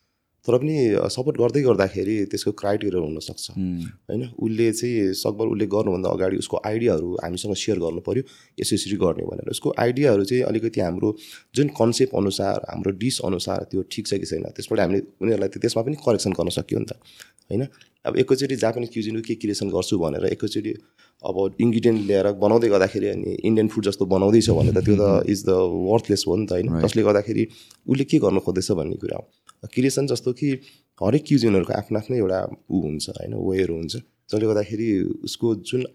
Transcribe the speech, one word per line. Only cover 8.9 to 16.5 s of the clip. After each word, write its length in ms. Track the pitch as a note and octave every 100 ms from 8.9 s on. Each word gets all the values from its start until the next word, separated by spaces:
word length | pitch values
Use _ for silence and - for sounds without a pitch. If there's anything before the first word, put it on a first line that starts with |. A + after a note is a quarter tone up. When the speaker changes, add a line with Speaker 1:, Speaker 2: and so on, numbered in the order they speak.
| G2+
Speaker 1:
गर्ने 280 | F2+ D#2+
भनेर। 260 | - - -
उसको 240 | - C#3+ -
आइडियाहरू 460 | A#2 B2 C#3+ G2+
चाहिँ 180 | G2 B2
अलिकति 380 | - A2 A2+ A2+
हाम्रो 360 | F2+ F2+ G#2+ G#2+ - - _
जुन 140 | - C#3+
कन्सेप्ट 460 | - A2+ A#2 -
अनुसार, 520 | - G2 F#2+ G2 G2 -
हाम्रो 220 | F2 F#2
डिस 280 | G2 A#2 C3
अनुसार 460 | A2 F#2 - F#2+ E2+
त्यो 120 | F#2+
ठिक 240 | F#2 - G#2
छ 80 |
कि 120 | G2 -
छैन, 160 | D#2+
त्यसबाट 380 | - - - A2
हामीले 220 | F2 G2 G2 _
उनीहरूलाई 260 | G2 G#2+ G2
त-, 100 | -
त्यसमा 240 | A2+ A2+
पनि 120 | A#2
करेक्सन 380 | D3+ - G#2 -
गर्न 160 | F2
सक्यो 300 | E2+